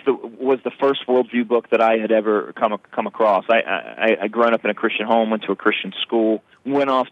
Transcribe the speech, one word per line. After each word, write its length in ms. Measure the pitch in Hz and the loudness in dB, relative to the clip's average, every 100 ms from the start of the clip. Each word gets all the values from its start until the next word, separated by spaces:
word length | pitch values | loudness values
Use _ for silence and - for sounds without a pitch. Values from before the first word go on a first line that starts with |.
| - | -2
the, 60 | |
was 460 | 123 117 113 131 127 | -6 -8 -4 -2 0
the 80 | 120 - | -2 -2
first 220 | 139 135 - | 0 0 0
worldview 400 | 127 117 120 110 | 0 0 -2 0
book 220 | 120 - | 0 2
that 120 | 113 | 2
I 160 | 113 113 | 4 2
had 140 | 107 | 2
ever 400 | 110 107 104 - | 2 2 0 -2
come 200 | - 113 | -4 -4
ac-, 80 | 104 _ | -4 _
come 140 | - 107 | -6 -4
across. 400 | - 107 95 - | 0 2 2 2
I, 140 | 113 | 0
I, 160 | - 90 | 0 -4
I, 400 | 57 57 110 82 | -6 -2 0 0
I'd 80 | 104 | -2
grown 240 | 110 117 113 | 0 2 2
up 80 | 104 | -2
in 60 | |
a 20 | |
Christian 320 | 104 110 - 110 | -2 -2 -2 0
home, 240 | 117 110 | 2 2
went 140 | 110 | -2
to 80 | - | -4
a 40 | 98 | -2
Christian 380 | 107 104 98 - | 0 -2 -4 -8
school, 400 | - 117 110 107 _ _ 127 | -2 0 2 0 _ _ -4
went 240 | 139 139 | -2 0
off 180 | 131 123 | 0 -2